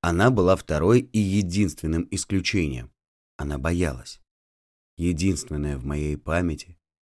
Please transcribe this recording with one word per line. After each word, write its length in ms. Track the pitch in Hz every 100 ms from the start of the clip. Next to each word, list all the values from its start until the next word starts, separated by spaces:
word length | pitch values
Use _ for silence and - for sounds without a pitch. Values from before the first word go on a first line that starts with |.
она 300 | 85 85 117
была 240 | 120 90 92
второй 460 | - 76 87 123
и 180 | 127 110
единственным 880 | 98 101 92 95 98 - 80 80 -
исключением. 800 | 92 - 98 92 101 78 62 62 _ _ _ _ -
Она 200 | 71 71
боялась. 640 | 73 87 85 62 - - _ _ _ _ _ _ _ -
Единственная 800 | 85 80 95 87 - 76 73 69
в 80 | 64
моей 320 | 73 76 73
памяти, 600 | - 82 87 76 - - _ _